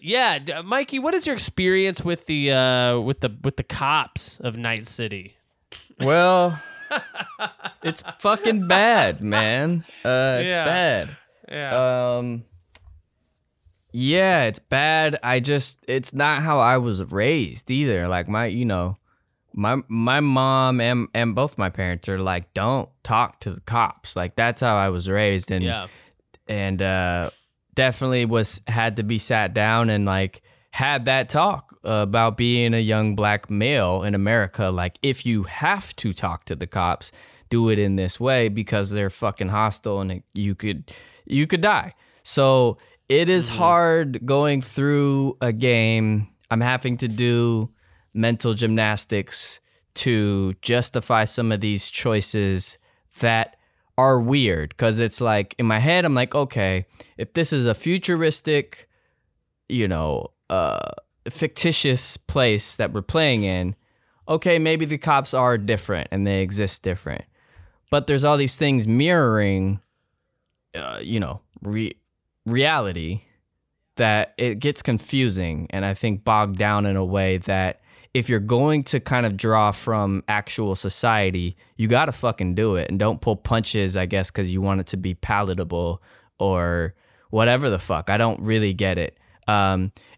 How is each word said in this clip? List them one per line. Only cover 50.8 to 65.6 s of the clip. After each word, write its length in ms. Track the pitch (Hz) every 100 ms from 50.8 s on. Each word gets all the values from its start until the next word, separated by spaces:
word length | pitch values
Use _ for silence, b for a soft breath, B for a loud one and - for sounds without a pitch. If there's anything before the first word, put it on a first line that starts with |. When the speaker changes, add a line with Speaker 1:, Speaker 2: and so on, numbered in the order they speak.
| 120 120 - 117
Speaker 2:
some 260 | 107 - 113
of 80 | 107
these 300 | 107 101 -
choices 880 | - 123 107 95 110 98 95 - - _ _ _ -
that 360 | 117 113 113 _ _ _ _ -
are 220 | 131 127
weird. 580 | 117 143 120 82 78 -
'Cause 220 | 113 110
it's 220 | 117 -
like, 340 | 120 107 98 -
in 80 | 117
my 120 | 107
head, 260 | 135 180
I'm 100 | 175
like, 200 | 131 127
"Okay, 520 | 139 139 - 98 92 92 B B B
if 160 | -
this 180 | 170 160
is 120 | 147 120
a 80 |
futuristic, 1120 | 107 160 185 180 170 160 156 - 147 - - - _ _ _ _ _ _ _ -
you 180 | 123 104
know, 460 | 82 78 65 - _ -
uh, 400 | 92 78 50 50 - - _ -
fictitious 840 | - 160 - 170 156 143 127 - -
place 580 | - 143 123 107 - -
that 160 | 104
we're 100 | 104
playing 420 | 92 160 156 117
in, 320 | 101 92 90 101 _ _ _ _ -
okay, 300 | 156 180 170
maybe 260 | 160 160
the 140 | 156 147
cops 340 | 160 139 139
are 240 | 127 123
different 500 | 117